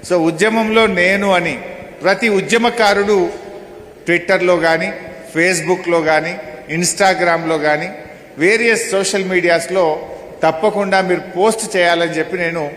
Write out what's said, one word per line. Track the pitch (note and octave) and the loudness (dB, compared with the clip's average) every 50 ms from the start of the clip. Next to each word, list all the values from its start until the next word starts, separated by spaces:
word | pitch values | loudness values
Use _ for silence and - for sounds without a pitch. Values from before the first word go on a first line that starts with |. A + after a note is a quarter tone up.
| - - | -2 0
So, | F3+ F3 D#3+ E3 | 0 2 2 2
ఉద్యమంలో | D#3+ D#3 G3 A3 A3 A3+ A3 A3 A3 A3+ A3+ G#3+ F#3+ F3+ | 2 2 0 2 2 0 0 2 4 4 4 4 2 2
నేను | F3 F#3 G3 G3+ G3+ G3 F#3 F3 | 2 2 2 2 2 2 2 2
అని | E3+ E3 C#3 A#2 - - - - - - - - - | 2 -2 -4 -6 -10 -12 -14 -14 -16 -18 -16 -2 0
ప్రతి | F3 G3 G3 A#3+ A3+ G3+ F#3+ | 0 0 2 2 2 2 2
ఉద్యమకారుడు | F3+ - G#3 A#3 A#3 A#3+ A#3 - A3+ G3+ G3+ G3+ G3+ G#3 G#3+ F#3+ F3 E3+ - - - - - - - - - - - - - - - - | 2 2 0 2 2 0 2 2 2 4 4 2 2 2 2 2 2 0 -4 -10 -14 -14 -16 -16 -18 -18 -18 -20 -20 -20 -20 -12 -2 0
Twitter-లో | F3 E3+ - - F#3+ F#3 F3 F3+ F3+ E3+ D#3+ | 0 0 2 0 0 2 4 2 2 4 4
కానీ, | E3 E3 E3 F#3 G3 - - - - - - - - - | 2 2 2 0 -4 -6 -10 -14 -16 -16 -18 -18 -6 -2
Facebook-లో | D#3+ E3+ F#3 F#3 D#3+ D#3 E3 F#3 E3+ - E3+ E3+ E3+ D#3+ D#3 | 0 2 2 2 0 0 -2 -2 -2 0 0 0 2 2 2
కానీ, | D#3 D#3 D#3 E3+ F3+ G3 - - - - - - D3+ E3 | 2 2 0 -2 -8 -10 -12 -14 -16 -16 -12 -8 -4 -2
Instagram-లో | F3+ E3+ - - G3+ F#3+ F#3 F#3 F3+ F3 E3 E3 E3 D#3+ E3 D#3 D3 D3+ | -2 -2 0 2 2 2 2 2 2 0 0 0 0 -2 -2 0 2 0
కానీ, | D3+ D3+ E3 F#3 - - - - - - - - - C3+ D3+ | 0 0 -2 -8 -10 -14 -16 -18 -20 -20 -20 -20 -4 0 2
వేరియస్ | F#3 A3 A3 A#3 A#3 A3+ G#3 A#3 - G3 | 2 2 4 2 2 2 0 0 -2 -2
సోషల్ | G3 G3 - - G3 F#3+ F#3 F#3 | -2 0 0 -2 -2 -2 0 0
మీడియాస్లో | F3+ F3+ F3 E3+ E3 E3 - F#3 F#3+ F3+ D#3+ D3+ D3+ - - - - - - - - - | 0 2 2 2 2 0 -2 0 0 2 2 0 -2 -6 -12 -14 -16 -16 -18 -6 0 0
తప్పకుండా | D#3+ D#3+ - - D#3+ - G3+ G3+ F#3+ F#3+ F#3+ F#3+ F3+ | 0 0 2 0 0 0 0 -2 2 2 2 2 2
మీరు | F3+ E3+ - - - E3+ | 0 -2 -2 -8 -2 0
పోస్ట్ | F#3+ A3 G#3+ A3 A3 F#3 - | 2 2 2 0 -4 -4 0
చేయాలని | F#3 F3 E3+ E3+ E3+ E3+ E3 D#3 D#3+ | 2 2 4 2 2 0 -2 -2 -4
చెప్పి | D#3 D#3+ F#3+ F3+ F3 | -4 -4 -4 -4 -4
నేను | E3 E3 E3+ D3+ C#3+ C3+ | -4 -2 -4 -6 -6 -8